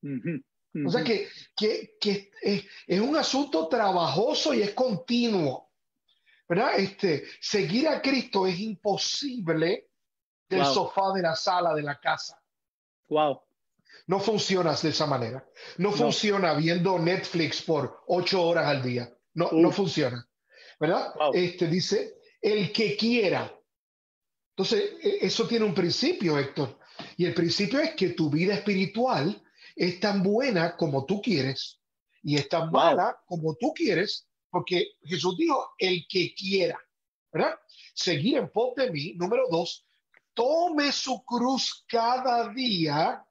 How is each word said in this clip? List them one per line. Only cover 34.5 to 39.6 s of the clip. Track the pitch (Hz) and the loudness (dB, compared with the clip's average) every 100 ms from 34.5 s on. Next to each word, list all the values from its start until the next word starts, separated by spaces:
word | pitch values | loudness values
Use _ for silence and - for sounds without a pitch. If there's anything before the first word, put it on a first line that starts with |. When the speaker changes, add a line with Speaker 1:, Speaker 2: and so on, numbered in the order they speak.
Speaker 2:
porque | 175 175 175 - _ | -6 -2 -2 -2 _
Jesús | 143 170 170 190 | -8 -2 -2 0
dijo, | 330 269 - - | 0 0 -4 -4
"El | 190 180 - | -2 -2 -2
que | 185 160 | -2 -2
quiera", | - 190 196 170 - - _ _ _ _ | -4 -2 0 0 -2 -14 _ _ _ _
¿verdad? | 156 269 320 _ - - | -2 -2 -2 _ -20 -16
"Seguir | - - 156 180 294 | -6 -2 0 2 0
en | 170 | 0
pos | 202 254 262 | 0 -2 0
de | 247 | -2
mí". | 156 156 170 | -2 -8 -6
Número | 180 247 254 | -2 0 2
dos, | 165 | 0